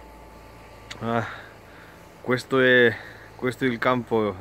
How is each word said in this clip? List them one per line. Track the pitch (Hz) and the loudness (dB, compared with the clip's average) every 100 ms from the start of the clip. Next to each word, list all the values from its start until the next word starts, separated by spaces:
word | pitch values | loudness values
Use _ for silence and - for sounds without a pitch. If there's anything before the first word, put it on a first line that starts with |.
| - - - - - - - - - - | -20 -20 -20 -20 -20 -20 -20 -20 -18 -10
Ah, | 113 117 113 - - - - - - - - - | -4 -4 -4 -10 -18 -20 -20 -20 -20 -20 -20 -10
questo | - 127 - 135 | -4 -4 0 2
è, | 127 123 120 104 - - - - | 6 6 4 2 -10 -20 -20 -8
questo | 127 120 131 | -6 -2 -4
è | |
il | 113 | 0
campo | 127 127 113 113 107 92 | 0 0 0 -2 -2 -4